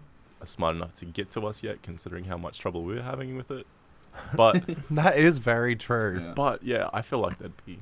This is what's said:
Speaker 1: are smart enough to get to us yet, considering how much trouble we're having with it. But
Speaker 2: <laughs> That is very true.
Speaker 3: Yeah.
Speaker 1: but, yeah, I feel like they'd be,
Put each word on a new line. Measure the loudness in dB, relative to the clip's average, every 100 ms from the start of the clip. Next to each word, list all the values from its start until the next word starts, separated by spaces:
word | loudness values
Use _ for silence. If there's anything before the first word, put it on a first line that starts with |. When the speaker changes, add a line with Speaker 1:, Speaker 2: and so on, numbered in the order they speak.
| -20 -20 _ -20
Speaker 1:
are | -16
smart | -4 -2 -2
enough | -6 -12
to | -12
get | -8 -8
to | -6 -6
us | -6
yet, | -10 -10
considering | -12 -14 -12 -12
how | -8 -8
much | -8 -8
trouble | -6 -6
we're | -6 -8
having | -8 -8 -8 -10
with | -10
it. | -12 -14 _ _ _ -20 -18 -2 6
But | 8 6 0 -6
Speaker 2:
<laughs> | -4
That | 2 4 8
is | 6 6
very | 2 2 2 0
true. | 0 0 2 -2
Speaker 3:
Yeah. | -4
Speaker 1:
but, | 0 0 0
yeah, | 0 0 0
I | -4
feel | -2 -2
like | -2 -4
they'd | -12 -14
be, | -16 -16